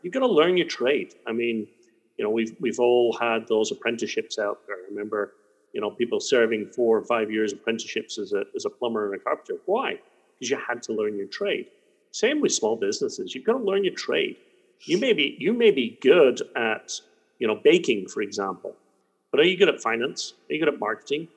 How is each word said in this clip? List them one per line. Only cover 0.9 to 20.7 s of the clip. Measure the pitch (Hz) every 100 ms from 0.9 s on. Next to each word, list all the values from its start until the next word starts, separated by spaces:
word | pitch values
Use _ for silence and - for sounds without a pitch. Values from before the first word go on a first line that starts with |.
| 139 90 - 117
I |
mean, | 113 117 113 104 _ _ _ _ -
you |
know, | 107
we've, | 113 113 -
we've | 131 117
all | 120 123 120 110
had | 120 113 110
those | 110 107
apprenticeships | 104 117 117 107 - - -
out | 104 - -
there. | 95
I | 95
remember, | 101 107 107 101 _ _ _ _
you | -
know, | 107
people | - 120 110
serving | - 127 113 110 101 -
four | 117 110
or |
five | 92 117 107
years | 110 107
apprenticeships | 98 - 113 - 110 - -
as | 98
a, | 101 -
as | 117 104
a |
plumber | - 120 113 104
and | 98
a |
carpenter. | 127 147 - 143 -
Why? | 220 254 - _ _ _ _
'Cause | 120
you | 135
had | - 120
to | -
learn | 110 107 104
your | 98
trade. | - 202 147 - _ _ _ _
Same | - 233 302
with | 247
small | - 107 113
businesses. | 101 110 123 - 92
You've | 131
got | 214 262
to |
learn | 202 196
your | 190
trade. | - - 156 - - _ _ _ _
You | - 180
may | 254
be, | 175 143 -
you | 175
may | 240 226
be | 135 113 -
good | 127 175 131 117 -
at, | 127 113 107 - - _ _ _ _
you | 113
know, | 104
baking, | 151 175 170 107 95
for | -
example, | 101 104 98 90 95 - _ _ _ _ _
but | 135
are |
you | 170 180
good | 185
at | -
finance? | 113 117 131 - - _ _
Are |
you | 151
good | 156